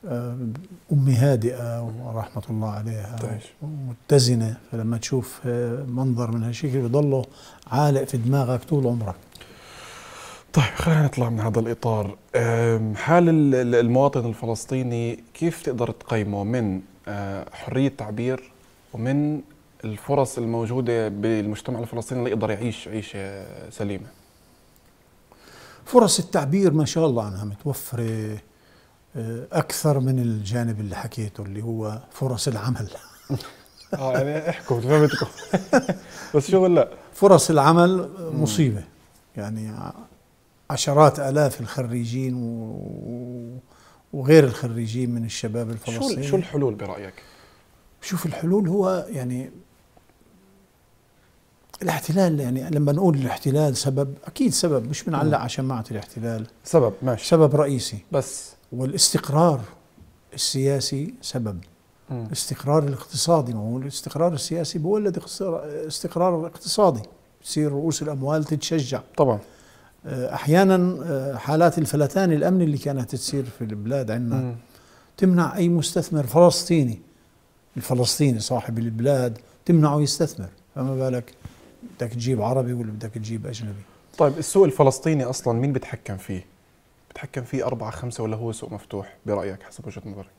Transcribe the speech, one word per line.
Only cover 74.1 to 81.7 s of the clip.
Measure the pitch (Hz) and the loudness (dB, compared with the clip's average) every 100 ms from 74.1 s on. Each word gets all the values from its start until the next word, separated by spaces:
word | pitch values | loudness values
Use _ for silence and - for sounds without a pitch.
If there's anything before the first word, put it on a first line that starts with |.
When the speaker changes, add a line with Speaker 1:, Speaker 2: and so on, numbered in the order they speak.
Speaker 1:
عندنا | 113 120 131 | -2 -2 -2
Speaker 2:
مم. | 127 117 - - _ - _ - | -2 -8 -16 -20 _ -20 _ 2
Speaker 1:
تمنع | 185 180 160 202 | 4 6 4 2
أي | 175 | 2
مستثمر | 170 147 - - 156 131 | 4 2 -2 0 -2 2
فلسطيني، | 143 175 165 - 170 127 110 - _ _ _ _ _ _ - | 8 8 8 2 2 2 -2 -12 _ _ _ _ _ _ -12
الفلسطيني | - 123 120 - 147 117 | -2 0 0 2 2 2
صاحب | 104 123 - 113 | -2 -4 -2 -4
البلاد، | 117 110 123 135 123 110 - _ | -4 0 0 2 0 -4 -16 _
تمنعه | - 175 151 147 | 2 6 6 4
يستثمر، | 147 - 160 - 92 - _ | 0 0 -2 -4 -14 -14 _
فما | - 131 131 | -6 -4 -2
بالك | 131 123 117 - - - - | -2 -2 -6 -16 -20 -20 -20